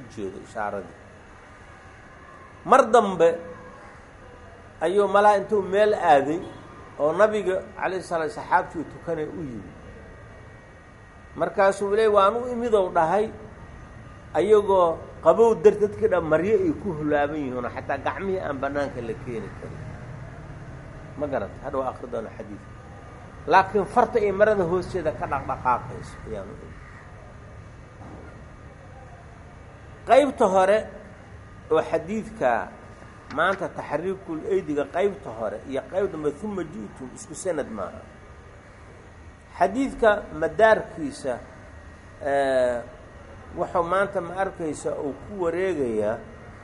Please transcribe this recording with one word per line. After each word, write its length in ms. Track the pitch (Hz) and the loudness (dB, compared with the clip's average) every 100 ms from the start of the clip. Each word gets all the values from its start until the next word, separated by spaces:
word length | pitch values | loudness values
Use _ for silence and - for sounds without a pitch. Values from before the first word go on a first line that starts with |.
| 120 - | -14 -8
jeedo 220 | 95 - - | -8 -8 -12
ishaaradii. 520 | 117 104 101 85 - - - - - - - - - - - - - - - - - 160 | -6 -6 -6 -10 -16 -20 -20 -20 -20 -20 -20 -20 -20 -20 -20 -20 -20 -20 -20 -20 -6 4
Mar 200 | 247 240 | 6 8
dambe 380 | 240 202 180 165 - - - - - - - - - - - - - - - | 6 4 4 4 4 -6 -16 -18 -20 -20 -20 -20 -20 -20 -20 -20 -20 -20 -4
ayuu 260 | 160 202 202 | 0 2 4
malaa 300 | 196 208 202 | 6 6 6
intuu 240 | 190 214 | 2 0
meel 320 | 180 196 214 | 2 4 4
aaday 460 | 208 170 143 135 165 - - - - - - | 4 6 6 6 -2 -4 -14 -18 -20 -12 -2
oo 120 | 147 | 2
nabiga 420 | 170 214 214 185 190 - - | 4 4 4 0 -2 -4 -6
calayhi 280 | 160 185 | -4 -4
salaam 260 | - 170 151 | -4 -2 -2
saxaabtii 540 | - - 175 180 170 135 | -6 2 2 2 -6 -10
tukanay 400 | - - 160 151 | -10 -6 -6 -6
u 160 | 190 | -8
yimid. 340 | 147 110 - - - - - - - - - - - - - - - - - - | -10 -10 -14 -16 -18 -18 -18 -18 -20 -20 -20 -20 -20 -20 -20 -20 -20 -20 -10 -2
Markaasuu 600 | 160 208 196 196 202 208 | 0 4 4 4 2 4
leeyahay, 180 | 220 | 6
"Waan 220 | 208 196 233 | 6 6 4
u 120 | 247 | -2
imid," 220 | 240 240 | -2 2
oo 160 | 214 180 | 4 4
dhahay, 400 | 170 160 196 - - - - - - - - - - - | 2 4 2 0 -6 -16 -18 -18 -18 -18 -18 -18 -18 -6
ayagoo 640 | 156 185 214 202 190 170 160 - - | 0 6 6 6 6 4 2 -6 0
qabow 320 | 160 185 233 214 | 6 8 6 8
dar 180 | 202 196 | 6 6
dadkii 280 | 202 - 220 | 0 0 0
dhan 160 | 180 | 2
maryo 320 | 160 156 196 220 | 2 2 4 2
ay 140 | 170 - | 2 -2
ku 80 | 202 | -4
hulaaban 420 | 151 151 147 143 156 | -2 0 2 2 -2
yihiin 200 | 135 127 | -4 -4
oo 120 | 120 | -6
xataa 280 | 127 104 139 | -6 -6 -4
gacmihii 420 | 147 139 190 185 | -4 -4 -4 -4
aan 180 | 156 139 | -4 -4
bannaanka 420 | 139 143 139 131 | -4 -2 -4 -6
la 120 | 117 | -8
keeni 360 | 110 - 113 - | -8 -8 -8 -8
karin. 300 | - - - - - - - - - - - - - - - - - | -12 -12 -12 -12 -14 -14 -14 -14 -16 -16 -14 -14 -14 -14 -16 -12 -8
Ma 100 | 143 | -4
garata? 280 | 127 98 - | -4 -4 -10
Hadda 140 | 127 131 | -6 -4
waa 120 | 131 | -4
akhri 180 | 110 123 | -6 -8
doona 180 | 120 107 | -8 -8
xadiidka. 400 | - 107 104 - - - - - - - - - | -12 -14 -14 -16 -18 -18 -18 -18 -18 -18 -10 2
Laakiin 400 | 175 185 208 175 | 4 4 0 0
farta 340 | 247 233 233 | 2 2 2
iyo 140 | 208 | 2
marada 300 | 190 214 208 | 4 4 4
hoosteeda 480 | 170 185 170 185 156 | 2 0 -2 -4 -4
ka 140 | - 165 | -4 -4
dhaqdhaqaaqayso 880 | 143 135 131 127 117 - 120 - - - | -4 -4 -2 0 0 -2 -12 -14 -14 -12
ayaanu 260 | 107 95 | -10 -10
imid. 260 | - - - - - - - - - - - - - - - - - - - - - - - - - - - - - - - - - - - | -14 -16 -16 -18 -20 -20 -20 -18 -18 -18 -18 -18 -18 -20 -18 -18 -16 -16 -18 -18 -18 -20 -20 -20 -20 -18 -20 -20 -20 -20 -20 -20 -20 -20 -6
Qaybta 420 | - 247 285 - 208 | 6 6 6 4 4
hore 300 | 190 185 214 - - - - - - - - - | 6 6 4 0 -12 -18 -18 -18 -18 -18 -12 0
oo 140 | 156 | 0
xadiidka 680 | - 160 160 220 - - 131 113 92 - - - - - - | 2 -2 -2 -6 -6 -2 0 0 -2 -12 -18 -20 -20 -20 -8
maanta 360 | 135 180 190 165 | 0 0 0 -4
taxriikul 720 | - - 151 180 190 - 156 - | -8 -6 -4 -4 -6 -8 -8 -2
eydiga 380 | 190 156 147 139 | -2 0 -4 -2
qaybta 440 | 170 202 196 135 | 0 -2 -2 -10
hore 280 | 113 123 110 - | -6 -6 -6 -6
iyo 140 | 131 - | -8 -4
qayb 180 | 180 196 | -2 -2
dambe, 200 | 156 147 | -2 -4
"Thumma 320 | 147 214 190 | -4 -6 -6
ji'tum," 440 | 160 110 104 - 131 | -8 -10 -14 -12 -14
isku 220 | - - 151 | -14 -16 -8
sanad 340 | 190 156 113 | -4 -4 -4
maaha. 320 | 107 87 - - - - - - - - - - - - - - - - - | -6 -8 -10 -18 -20 -20 -20 -20 -20 -20 -20 -20 -20 -20 -20 -20 -20 -6 2
Xadiidka 540 | 190 226 269 - 220 208 - | 2 2 -2 4 4 4 0
madaarkiisa, 1000 | 151 160 156 220 208 - - 143 - 135 117 - - - - - - - - | -4 -2 4 6 6 0 -8 -8 -6 -6 -6 -10 -18 -20 -20 -20 -20 -20 -8
ee, 640 | 147 139 135 131 123 120 - - - - - - - | 0 2 4 4 2 0 -6 -16 -18 -20 -18 -18 -10
wuxuu 300 | 160 175 180 | -6 -2 0
maanta 360 | 170 185 196 190 | 2 2 0 -2
ma 120 | 170 180 | -6 -4
arkaysa 560 | 190 185 160 139 160 | -4 -4 -6 -4 -4
uu 200 | - 147 | -4 -6
ku 200 | 127 - 202 | -8 -10 -4
wareegayaa, 800 | 170 165 190 160 123 110 104 117 - - - - | -2 0 0 0 0 0 0 -2 -8 -18 -18 -18